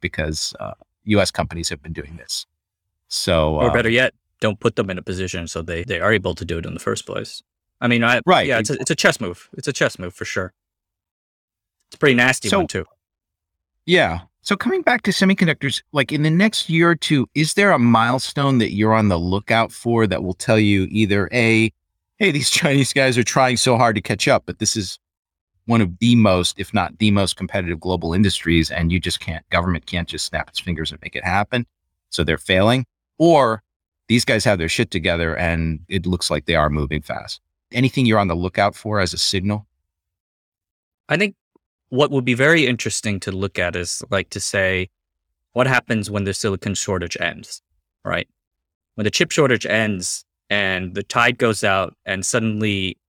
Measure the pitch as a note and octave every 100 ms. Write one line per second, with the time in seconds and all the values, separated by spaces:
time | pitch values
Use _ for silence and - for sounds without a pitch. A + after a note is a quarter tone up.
0 | F2 - D#2 D#2+ - - - - _ _
1 | G#2+ G2+ F#2 - E2 E2 E2 D2 E2 D#2+
2 | C#2+ E2 A#1 - - _ _ _ _ _
3 | _ - - E2 D#2 D2+ D2+ A#2+ A2+ A#2
4 | B2+ - _ _ A2 G2+ A#2 - F#2+ F2+
5 | - F#2 F#2 F2+ E2 E2+ E2 E2+ E2 E2+
6 | F#2+ G#2+ F#2 E2 E2 E2 - - - G#2+
7 | - - G#2+ - - _ _ _ A#2+ A#2+
8 | A#2 A#2+ F3 F3 C#3+ A2+ G#2 C#3 C3 D#3
9 | F#3+ - F#2 F2+ - - - - C3+ -
10 | F2+ - A2 G2+ F#2 - _ _ _ _
11 | _ _ _ _ _ _ _ _ _ -
12 | D3 A#2+ B2+ C3 G#2+ G3 D#3+ F#2 - _
13 | _ _ _ _ _ _ _ _ - F3
14 | G#2+ E2+ - _ - - B3 F#4+ D#4 B3
15 | - - F#3+ G3 E3 C#3+ C#3 - - D3
16 | - D3 D#3 E3 G#3+ - - D#3+ E3+ E3+
17 | - D3 A2+ C#3+ D#3 - G3+ D3+ A#2+ A2+
18 | A#2+ C3 - D3+ C#3 B2+ G#2 G2+ G#2+ A2
19 | G#2 E2+ F2+ G2 - A2+ A2 - A#2 A#2
20 | G#2+ F2+ F2+ - - A2 G#2 G2 F#2+ G#2+
21 | G2+ G2+ F#2 B2 A2+ A2+ A2 - _ _
22 | _ - G3 C#3+ B2 - E3 C#3 C3 C#3+
23 | C3 B2 A2+ C#3+ B2+ A#2+ C3+ A#2 A#2+ G#2
24 | - G#2+ - A#2+ - - G#2+ A2 F#2 -
25 | _ _ _ _ _ _ - A#2 F#2+ F2+
26 | A#2 A#2+ G#2+ F2+ F2 - F#2+ G#2 F2 -
27 | G#2+ G2+ F#2 - F#2 G2+ F2 E2 F2+ F2+
28 | E2 F2+ G2+ - E2 E2 D#2 F2 E2 F2
29 | F2 - - D#2 - F2 F2+ E2 - F2
30 | E2+ D#2 - F2 - - - D#2+ D#2+ C#2+
31 | - - F2+ F#2+ G#2 B2 A#2+ _ _ _
32 | _ - E2 D#2 - F#2 G#2 B2+ B2 _
33 | _ - E3 D3+ A#2+ A2 - _ _ _
34 | - A#2 - A2+ A2+ F#2+ E2 - A2+ F#2
35 | F2 E2+ E2 - E2+ E2+ D#2+ D#2 - F#2
36 | F#2 F2 - D2+ - E2 D2+ D2+ C#2 D2+
37 | - - - - _ _ _ A#2+ B2+ C#3
38 | A#2+ G#2+ G2 E2+ F#2 - G2+ - G#2+ G#2
39 | F2+ F2 - G2 G2 G#2 - _ _ _
40 | _ _ _ _ _ _ _ _ _ _
41 | - D#3 G3+ - _ _ _ _ _ B2+
42 | D3 C#3 B2 A#2+ C#3+ E3 C#3+ A#2+ A2 -
43 | A2 G2 - F#2+ G2 - F2 F2+ E2+ -
44 | - G2 F#2 G2 - G2+ F#2 F#2 F#2 _
45 | _ _ _ _ _ A#2+ C3 B2 - A2+
46 | G2 G2+ G2 - G#2+ F#2+ G#2 F#2+ - F#2
47 | E2+ - E2+ - - - _ _ _ _
48 | G2 F2 - _ _ _ _ _ _ -
49 | G#2 - F#3+ - C3+ A2+ - G#2+ A2 F#2+
50 | F2 - - _ - G#2 F#2+ F#2 F#2 F#2+
51 | G2+ A#2+ B2 B2 A#2 G#2 G#2 F#2+ F2+ -
52 | - F#2+ - B2 A2 G#2+ G#2+ G2 F#2 -